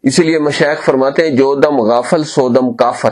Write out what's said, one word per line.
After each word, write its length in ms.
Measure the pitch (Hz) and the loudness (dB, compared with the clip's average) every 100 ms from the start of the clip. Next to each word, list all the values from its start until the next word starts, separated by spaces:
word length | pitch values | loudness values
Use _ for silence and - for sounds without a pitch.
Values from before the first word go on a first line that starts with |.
اسی 200 | 135 165 | 0 2
لیے 160 | 160 160 | 2 2
مشائخ 440 | 147 143 147 151 | -2 0 -2 0
فرماتے 440 | - 135 135 139 160 | 0 0 0 0 0
ہیں، 80 | 131 | 2
جو 200 | 135 139 | 0 2
دم 260 | 151 143 | 0 2
غافل 420 | 110 120 120 170 | 2 0 0 -2
سو 260 | 147 - 127 | -2 -2 0
دم 240 | 123 127 | 0 -2
کافر 360 | 117 120 123 120 | -2 -2 0 -4